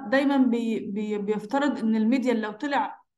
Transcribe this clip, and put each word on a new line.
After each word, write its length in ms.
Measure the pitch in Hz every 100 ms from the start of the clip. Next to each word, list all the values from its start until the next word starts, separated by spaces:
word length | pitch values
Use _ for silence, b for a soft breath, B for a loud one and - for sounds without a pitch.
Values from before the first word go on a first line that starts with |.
| 208
دايمًا 300 | 262 285 277
بي-، 420 | 247 233 226 220
بي-، 380 | - 202 214 208
بيفترض 640 | 196 214 214 277 285 233
ان 160 | 220 220
الميديان 460 | 220 269 233 220
لو 100 | 214
طلع 500 | 208 294 269 220 - _